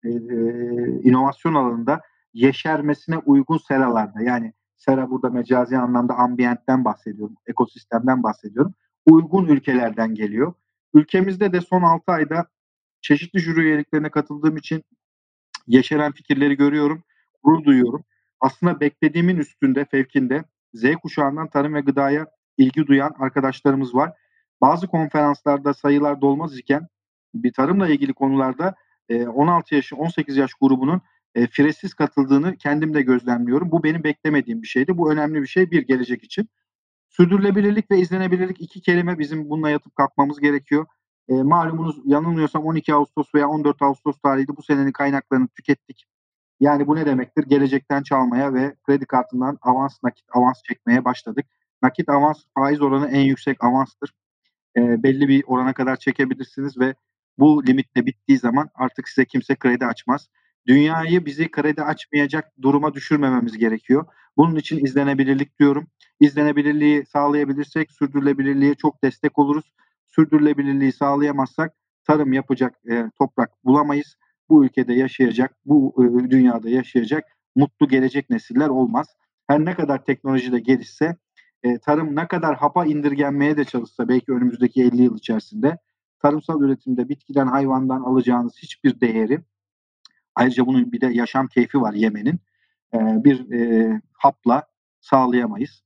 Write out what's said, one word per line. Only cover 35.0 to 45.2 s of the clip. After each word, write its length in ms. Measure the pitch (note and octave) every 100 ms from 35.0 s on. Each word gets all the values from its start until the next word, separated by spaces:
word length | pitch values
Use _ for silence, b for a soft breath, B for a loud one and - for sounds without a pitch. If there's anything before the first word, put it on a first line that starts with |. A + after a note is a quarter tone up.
| D#3
önemli 300 | D3+ D3 D#3
bir 60 | C3+
şey, 240 | - F3+
bir 160 | E3+ C3+
gelecek 360 | C3 A#2+ B2
için. 260 | - - A3 _ _ _ _ _ _
Sürdürülebilirlik 840 | - F3 G3 G3+ G3 G3+ G#3 -
ve 80 | G3
izlenebilirlik 640 | F3+ F#3 F#3 F3+ F#3 F#3
iki 200 | E3+ F#3+
kelime 380 | - F3 F3 F3
bizim 300 | D3 D#3 D3
bununla 200 | D#3 D#3
yatıp 260 | D3 - -
kalkmamız 440 | C#3 - C#3+ D3
gerekiyor. 460 | D3 C#3+ C#3 D3 D#3+ _ _ _ -
E, 40 |
malumunuz 680 | C3 C3+ E3+ D#3+ D#3+ E3 C#3+ C3+
yanılmıyorsam 600 | C#3+ E3 E3 D3+ - D#3
on 100 | D#3+
iki 180 | -
Ağustos 420 | D3 C#3+ - C#3+ D3
veya 140 | C#3+
on 140 | D3+
dört 180 | D3 C#3
Ağustos 380 | C#3 C#3 D3+ C#3+
tarihiydi. 320 | C#3+ C3+ C3+ C#3+
Bu 60 |
senenin 280 | - C#3+ C#3
kaynaklarını 560 | - C#3+ C#3